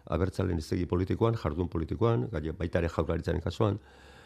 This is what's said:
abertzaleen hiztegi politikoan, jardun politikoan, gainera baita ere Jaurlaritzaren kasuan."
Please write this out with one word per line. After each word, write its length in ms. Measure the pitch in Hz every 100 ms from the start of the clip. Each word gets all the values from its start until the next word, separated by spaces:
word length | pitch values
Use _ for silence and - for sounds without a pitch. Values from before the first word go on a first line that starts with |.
| -
abertzaleen 520 | 82 90 - 92 85
hiztegi 280 | 80 95 85
politikoan, 500 | 90 92 95 113 113
jardun 320 | - 76 87
politikoan, 600 | 85 80 80 117 117 -
gainera 240 | 78 78 76
baita 200 | 87 90
ere 80 | 85
Jaurlaritzaren 520 | - 80 82 85 85
kasuan." 380 | - - 110 104 - - - -